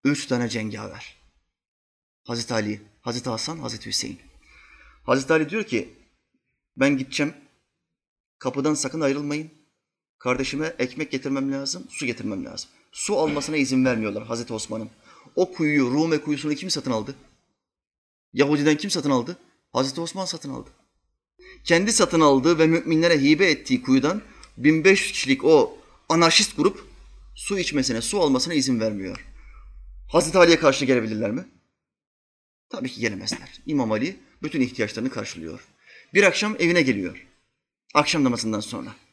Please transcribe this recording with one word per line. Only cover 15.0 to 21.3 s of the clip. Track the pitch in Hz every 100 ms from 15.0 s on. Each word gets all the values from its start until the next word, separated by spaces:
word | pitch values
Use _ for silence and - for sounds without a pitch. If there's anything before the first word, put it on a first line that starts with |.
| _ - _ -
O | 185
kuyuyu, | - 151 147 123
Rume | 139 165 151
kuyusunu | 151 143 151 147
kim | 190
satın | 156 127
aldı? | 113 107 139 _ _ _ _ _ _ _ _ _ _ _
Yahudiden | - 143 151 147 151
kim | 196
satın | 185 143
aldı? | 131 127 180 _ _ _
Hazreti | - 135 131
Osman | 165 190 185
satın | 165 143
aldı. | 120 113 _ _ _ _ _ _